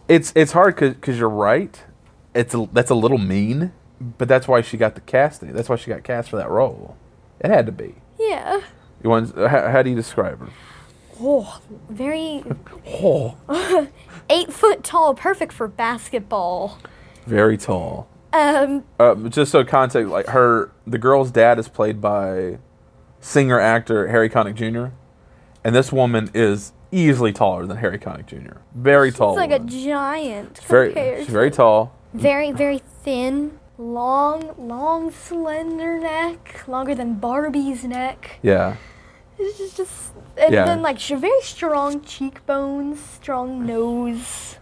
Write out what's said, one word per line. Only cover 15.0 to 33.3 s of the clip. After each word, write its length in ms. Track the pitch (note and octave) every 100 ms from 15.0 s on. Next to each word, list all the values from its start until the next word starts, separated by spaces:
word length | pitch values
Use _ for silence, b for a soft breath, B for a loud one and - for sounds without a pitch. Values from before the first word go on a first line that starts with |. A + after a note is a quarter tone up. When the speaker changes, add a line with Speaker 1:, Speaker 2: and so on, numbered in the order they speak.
| D#4
Speaker 2:
perfect 380 | C4+ F4+ F#4+ D#4+
for 140 | - A3
basketball. 1120 | - A#3 A#3+ - B3 G3+ G#3 F3 F3+ G3 - B B B B -
Speaker 1:
Very 300 | A2 G#2+ G#2
tall. 520 | - F#2 E2 D#2+ - _ _
Speaker 2:
Um, 520 | D#4+ D4 D4 C#4 C#4 - -
Speaker 1:
Uh, 160 | A#2+ G#2+ A2+
just 220 | D3 C#3+
so 120 | D3+
context, 460 | B2 C3+ C3 B2+ G#2
like, 160 | F2 -
her, 440 | C3 A#2+ A2+ - _ G#2+
the 120 | A#2
girl's 320 | B2+ C#3 C3
dad 280 | B2 A#2 A#2+
is 100 | A2+
played 320 | - G#2+ G#2+
by 580 | G#2 G#2 G2 F#2 F2+ - - _ _ _ _ _
singer-actor 880 | - D3 C3+ B2 G#2+ A2+ A2+ A2 F#2+
Harry 200 | A#2 A2
Connick 240 | A#2 G#2
Junior. 380 | G#2+ A2+ A#2 B2 - _ b b b b b
And 100 | A#2
this 180 | B2 C3
woman 380 | C3+ B2 A#2 G#2
is 380 | A2 A2 G2+ - - -
easily 420 | F#3 D#3+ B2+ A2+
taller 340 | G2+ G2+ F2+ F#2
than 100 | G#2+
Harry 200 | G#2+ G#2
Connick 280 | - C#2+ -
Junior. 360 | - - - _
Very 360 | A#2+ C3 C#3+ C3+
Speaker 2:
She's 80 | A#2+
Speaker 1:
tall 160 | G#2 G2
Speaker 2:
like 140 | E4
a 80 | D4
Speaker 1:
woman. 100 | A#3
Speaker 2:
giant 880 | B3+ C4+ C#4+ C#4 D#4 C#4+ G#3 - -
Speaker 1:
She's 80 | -
very, 200 | B3 -
Speaker 2:
compared 300 | - B3+ -
Speaker 1:
she's 80 | D4
very 220 | G#2+ C3
Speaker 2:
to 60 | C#3
Speaker 1:
tall. 380 | A#2 G#2+ A2 - -
Speaker 2:
Very, 380 | A3+ C#4+ C#4 D4
very 260 | B3+ C#4+ C#4
thin. 800 | - - C#4+ B3 B3+